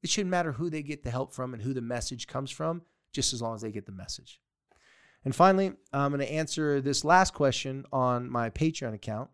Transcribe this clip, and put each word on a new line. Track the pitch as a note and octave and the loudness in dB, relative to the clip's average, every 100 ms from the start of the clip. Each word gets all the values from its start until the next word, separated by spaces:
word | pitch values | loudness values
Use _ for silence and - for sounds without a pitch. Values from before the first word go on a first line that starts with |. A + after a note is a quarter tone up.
it | F3 | 0
shouldn't | - F#3+ | 0 2
matter | F3+ E3 | 2 2
who | B2 E3+ | 0 -2
they | D#3 | -4
get | C#3+ D3 | -6 -8
the | - | -4
help | A#2+ C3+ | -4 -4
from | - B2+ | -4 -6
and | B2 | -4
who | A2 | -4
the | C3 | -2
message | A#2 A#2+ A#2 B2 - | -2 -4 -4 -8 -6
comes | C3 C3+ | -6 -6
from, | - D#3+ E3+ E3 _ _ | -4 -4 -4 -8 _ _
just | - C3 | -2 -2
as | - | 0
long | A2+ | -4
as | A2+ | -4
they | A2 | -6
get | G#2+ G2 | -8 -10
the | |
message. | F#2+ F2 - - - _ _ _ _ _ _ _ _ | -14 -12 -12 -14 -20 _ _ _ _ _ _ _ _
And | - | -6
finally, | C3 F#3 F#3+ G3 - _ | 6 8 8 2 -4 _
I'm | C#3 C#3 | 0 0
gonna | C#3+ | 0
answer | C#3 D#3 D#3+ - D3+ C#3+ | -2 -2 -4 -2 2 2
this | C3+ C#3 | 2 0
last | D3+ F3+ F#3 | 6 6 6
question | - C#3+ B2+ C3+ C3+ C3+ | 4 2 2 -4 -8 -6
on | C3+ B2+ B2 B2 | -2 0 0 -2
my | B2 A#2 | -2 -2
Patreon | - D#3+ D#3 B2+ | 0 0 0 -6
account. | G#2+ - G#2+ C3 | -6 -6 -6 -6